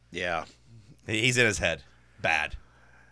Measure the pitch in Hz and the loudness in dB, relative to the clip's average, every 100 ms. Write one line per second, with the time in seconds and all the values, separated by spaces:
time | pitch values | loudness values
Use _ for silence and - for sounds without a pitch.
0 | _ 85 90 82 80 - - - - - | _ -6 -4 -4 -6 -16 -20 -20 -20 -14
1 | - 110 123 120 117 95 90 73 - - | -4 0 2 4 4 2 0 -2 -8 -20
2 | - - 92 78 76 - - - - - | -20 -4 0 0 -2 -8 -16 -20 -20 -20
3 | - | -20